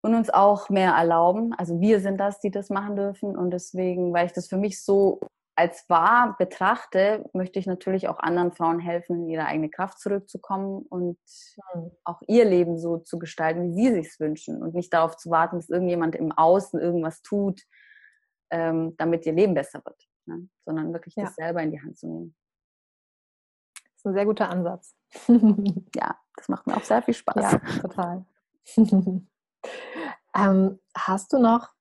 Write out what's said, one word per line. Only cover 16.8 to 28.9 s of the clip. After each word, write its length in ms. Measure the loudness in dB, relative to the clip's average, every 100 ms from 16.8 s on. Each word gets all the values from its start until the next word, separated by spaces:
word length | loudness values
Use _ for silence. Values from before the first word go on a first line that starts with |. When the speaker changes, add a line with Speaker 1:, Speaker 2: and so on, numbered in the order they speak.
| -2 -2 -4 -8
Speaker 1:
tut, 400 | -6 -2 -2 -6 _ _ _ -20 _ _ _ _ _
ähm, 440 | -4 -2 -2 -4 -4
damit 280 | -2 -2 0
ihr 80 |
Leben 200 | 2 2
besser 280 | 2 -4 -12 -18
wird, 220 | _ _ _ -16
ne? 220 | -16 -16 _ -8
Sondern 280 | -6 -6
wirklich 220 | -8 -10 -10
Speaker 2:
Ja. 80 |
Speaker 1:
das 120 | -10 -8
selber 280 | -6 -4
in 80 | -4
die 100 | -6
Hand 160 | -14 -14
zu 100 | -12
nehmen. 280 | -10 -12 _ _ _ _ _ _ _ _ _ _ _ _ _ _
Speaker 2:
Das 220 | -20 _ _
ist 100 | -4
ein 80 |
sehr 120 | 0 0
guter 240 | 0 -2
Ansatz. 440 | -2 -4 -6 -16 _ _ -6 4
<laughs> 680 | 8 8 4 0 -4 -8 -6
Speaker 1:
Ja, 220 | -6 -8 _ -14
das 140 | -8
macht 180 | -6 -2
mir 80 | -4
auch 80 |
sehr 180 | 0 0
viel 120 | 0
Spaß. 240 | -2 -2 0
Speaker 2:
Ja, 180 | 2 2 0 -6
total. 440 | -6 -6 -6 -8 -12 _ _ _ -2 4
<laughs> 500 | 6